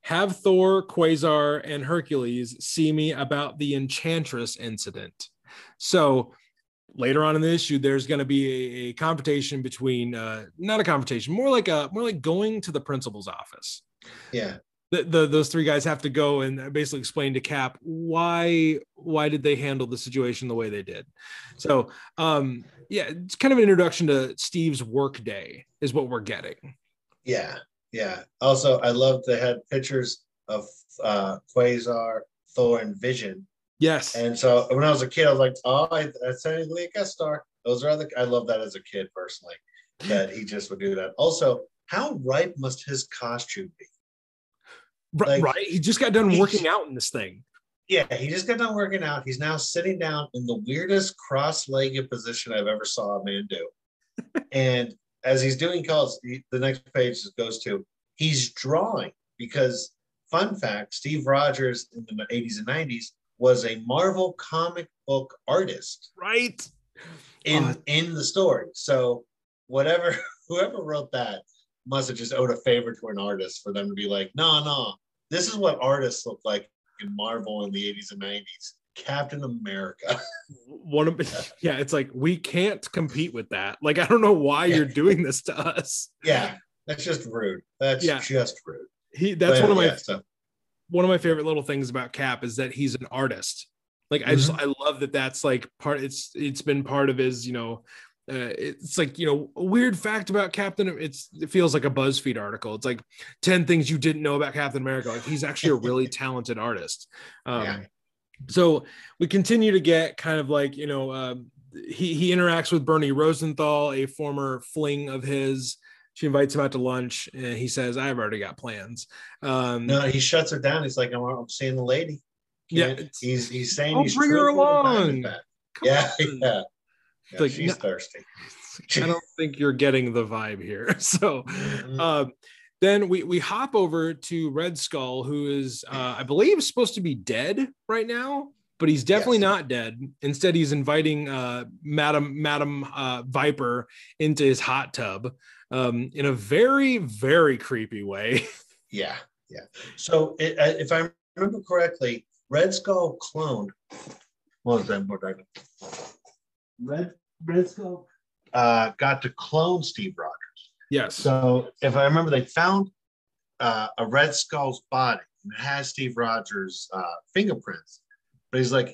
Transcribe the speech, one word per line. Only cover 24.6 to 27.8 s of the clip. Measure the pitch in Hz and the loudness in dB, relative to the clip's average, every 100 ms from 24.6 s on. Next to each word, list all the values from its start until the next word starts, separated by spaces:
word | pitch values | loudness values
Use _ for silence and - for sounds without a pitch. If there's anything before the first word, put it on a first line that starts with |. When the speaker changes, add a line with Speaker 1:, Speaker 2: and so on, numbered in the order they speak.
| 165 135 | 0 -2
Speaker 1:
work | 113 127 139 139 | -2 0 0 -4
day | 110 101 71 - - - | -10 -10 -12 -18 -20 -6
is | 143 | -4
what | 131 127 | -2 -2
we're | 123 | -4
getting. | 107 101 90 - 143 - _ _ _ _ | -6 -10 -10 -16 -20 -20 _ _ _ _
Speaker 2:
Yeah, | - 120 - - - _ | -4 -4 -2 -10 -16 _